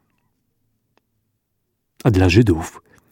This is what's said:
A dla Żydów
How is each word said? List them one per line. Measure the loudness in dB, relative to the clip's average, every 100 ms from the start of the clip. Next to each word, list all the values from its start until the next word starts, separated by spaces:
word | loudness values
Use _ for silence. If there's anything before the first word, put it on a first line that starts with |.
| _ _ _ _ _ _ _ _ _ _ _ _ _ _ _ _ _ _ _ -6
A | -2
dla | 0 2
Żydów | 2 0 -2 -8 -18 -20 _ _